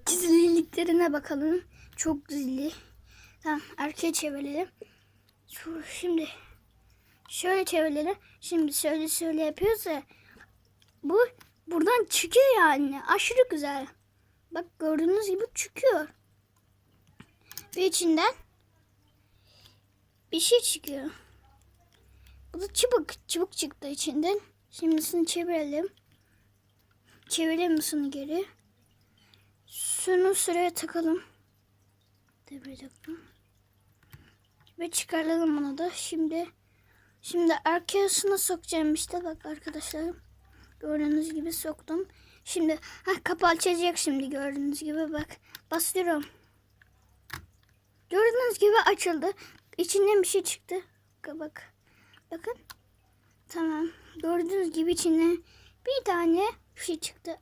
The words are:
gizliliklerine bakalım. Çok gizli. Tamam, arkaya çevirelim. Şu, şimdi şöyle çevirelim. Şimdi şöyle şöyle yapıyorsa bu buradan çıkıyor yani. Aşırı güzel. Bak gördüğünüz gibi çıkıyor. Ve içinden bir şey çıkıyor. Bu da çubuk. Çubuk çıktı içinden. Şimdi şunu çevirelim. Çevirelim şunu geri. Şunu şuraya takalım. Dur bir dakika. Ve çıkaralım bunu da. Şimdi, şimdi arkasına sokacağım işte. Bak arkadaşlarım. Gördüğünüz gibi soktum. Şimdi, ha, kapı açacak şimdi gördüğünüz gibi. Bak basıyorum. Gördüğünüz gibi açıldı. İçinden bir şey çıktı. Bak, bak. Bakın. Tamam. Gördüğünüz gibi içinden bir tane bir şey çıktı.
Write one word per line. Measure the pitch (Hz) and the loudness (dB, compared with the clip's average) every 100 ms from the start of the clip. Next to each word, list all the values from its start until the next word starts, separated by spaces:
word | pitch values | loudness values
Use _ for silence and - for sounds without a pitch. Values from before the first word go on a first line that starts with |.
| - | -4
gizliliklerine | 349 349 330 339 339 311 - 339 339 339 | 0 6 6 8 4 2 -2 2 4 4
bakalım. | 294 - 285 311 359 - - - - | 0 -2 -2 0 0 -2 -14 -20 -6
Çok | 320 294 - | -4 -4 -4
gizli. | 294 262 262 294 - - - - - - _ | -6 -4 -4 -4 -8 -16 -20 -20 -20 -20 _
Tamam, | 311 302 - - | -4 -4 -6 -8
arkaya | 294 - 339 | -6 -2 -2
çevirelim. | 311 302 277 285 294 359 _ - _ _ _ _ _ _ | -2 -4 -6 -6 -4 -6 _ -20 _ _ _ _ _ _
Şu, | - 320 330 | -16 -12 -12
şimdi | - - 349 330 302 - - - _ _ _ _ _ _ - | -10 -8 -2 -2 -2 -10 -20 -20 _ _ _ _ _ _ -14
şöyle | - 359 381 | -6 0 0
çevirelim. | 381 339 311 294 311 403 _ _ | 2 2 2 0 -2 -4 _ _
Şimdi | - 339 302 | -2 2 2
şöyle | 285 311 311 311 | 0 -2 -2 -2
şöyle | - 330 311 | -2 -2 -2
yapıyorsa | 302 302 392 427 381 294 - - _ - - _ _ _ _ _ | -2 0 0 0 -2 -6 -8 -20 _ -20 -20 _ _ _ _ _
bu | 277 392 480 - - _ - | 0 4 4 0 -20 _ -4
buradan | 339 339 494 - | 0 4 4 2
çıkıyor | - 339 466 539 453 | -2 4 6 8 8
yani. | 320 277 277 277 - | 6 4 0 -4 0
Aşırı | 392 - 480 508 | 0 2 4 4
güzel. | 320 285 285 269 - _ _ _ _ _ | 2 -4 -6 -8 -14 _ _ _ _ _
Bak | 330 349 _ | -10 -10 _
gördüğünüz | 311 311 330 403 415 | 0 2 4 2 2
gibi | 381 453 | -2 -4
çıkıyor. | - - - 523 349 302 - _ _ _ _ _ _ _ _ _ _ - _ _ - - - | -6 -8 2 4 4 0 -10 _ _ _ _ _ _ _ _ _ _ -20 _ _ -18 -12 -2
Ve | 381 | 0
içinden | - 339 311 415 - - _ _ _ _ _ _ _ _ _ _ _ - _ _ _ _ _ _ | 2 2 2 2 0 -10 _ _ _ _ _ _ _ _ _ _ _ -20 _ _ _ _ _ _
bir | 330 | -2
şey | - 480 | 2 2
çıkıyor. | - 302 - 277 285 - - _ _ _ _ _ _ _ _ _ - - - | 2 -4 -6 -8 -10 -12 -20 _ _ _ _ _ _ _ _ _ -20 -20 -16
Bu | 339 | -12
da | 392 | -6
çubuk. | - 494 480 294 - - | 0 2 2 0 -8 -8
Çubuk | 339 370 | -4 -4
çıktı | - 302 - 285 | -4 -8 -8 -10
içinden. | 285 320 285 339 415 - _ _ | -6 -4 0 0 0 -4 _ _
Şimdi | - 330 311 | -2 2 2
şunu | 320 349 330 | 2 0 0
çevirelim. | 349 339 330 294 294 381 - _ _ _ _ _ _ _ _ _ _ _ _ _ | 0 -2 -2 -2 -4 -4 -8 _ _ _ _ _ _ _ _ _ _ _ _ _
Çevirelim | - 320 320 349 311 | -2 0 0 0 0
şunu | - 302 277 | 0 -2 -4
geri. | 277 277 330 392 _ _ _ _ _ _ _ _ _ _ _ _ | -6 -6 -4 -6 _ _ _ _ _ _ _ _ _ _ _ _
Şunu | - - - - 370 370 | -10 -6 -4 0 2 4
şuraya | 370 - 339 349 | 2 0 0 0
takalım. | 339 320 339 330 359 - _ _ _ _ _ _ _ _ _ _ _ - | -2 -6 -2 0 -2 -4 _ _ _ _ _ _ _ _ _ _ _ -20
Dur | 285 | -18
bir | 269 262 | -16 -18
dakika. | 269 - - 330 - _ _ _ _ _ _ _ _ - - _ _ _ _ - | -20 -18 -14 -14 -16 _ _ _ _ _ _ _ _ -20 -20 _ _ _ _ -12
Ve | 339 | -8
çıkaralım | - - 330 320 330 320 294 | -6 -4 -2 0 0 2 0
bunu | 285 277 | -2 -4
da. | 349 | -6
Şimdi, | - - 330 320 320 339 - _ _ _ _ _ _ | -6 -6 -4 -2 -2 -6 -12 _ _ _ _ _ _
şimdi | - 349 339 311 | -6 2 2 2
arkasına | 311 339 339 392 392 - 392 392 | 2 0 0 0 2 2 0 0
sokacağım | 392 339 - 330 302 | 0 -4 -4 0 0
işte. | 311 - 349 | 0 -2 -6
Bak | 349 320 311 | -6 -10 -12
arkadaşlarım. | 302 320 302 - 311 330 349 - _ _ - - _ | -12 -10 -10 -10 -6 -6 -8 -14 _ _ -20 -20 _
Gördüğünüz | 302 302 294 302 320 | -4 -2 0 0 0
gibi | 311 330 | -4 -6
soktum. | 330 311 311 - 330 370 _ - _ | -6 -8 -10 -6 -6 -6 _ -20 _
Şimdi, | - 370 320 311 - - - | -8 -2 0 0 -6 -10 -4
ha, | 370 | -4
kapı | - 349 349 | -2 2 4
açacak | 330 381 339 349 339 | 4 2 2 0 0
şimdi | 311 269 269 | -2 -2 -4
gördüğünüz | 277 277 277 285 285 | -4 -6 -4 -4 -4
gibi. | 311 302 311 | -6 -4 -4
Bak | 302 302 - _ - - | -4 -8 -12 _ -20 -6
basıyorum. | 330 - 370 349 302 285 - _ _ _ _ _ _ _ _ - - - _ _ _ _ _ _ | -4 -2 0 0 -2 -4 -14 _ _ _ _ _ _ _ _ -18 -18 -18 _ _ _ _ _ _
Gördüğünüz | 359 466 466 494 403 | 2 4 2 0 4
gibi | 415 427 415 | 6 6 4
açıldı. | 392 359 320 339 - - - _ - | 2 0 0 -2 -4 -12 -20 _ -6
İçinden | 349 392 403 415 | -2 2 4 4
bir | 370 | 4
şey | 392 | 0
çıktı. | 381 - - 370 - _ _ _ - | -2 -8 -8 -8 -8 _ _ _ -16
Bak, | 311 | -12
bak. | 302 - - _ _ _ _ - _ | -12 -14 -20 _ _ _ _ -20 _
Bakın. | 330 440 494 - - _ _ _ _ _ _ _ | -12 -10 -10 -14 -20 _ _ _ _ _ _ _
Tamam. | 349 320 311 330 - - 330 | -4 -2 -2 -4 -8 -20 -8
Gördüğünüz | 330 349 339 392 349 | -2 0 0 0 -2
gibi | 320 330 | 0 0
içinden | 359 339 320 330 339 - - - _ - | 0 2 4 4 2 -4 -20 -20 _ -4
bir | 539 | -2
tane | - 349 339 339 415 480 _ - | 0 2 4 4 2 -2 _ -12
bir | |
şey | - 320 | -8 -6
çıktı. | - - 339 320 | -8 -12 -12 -12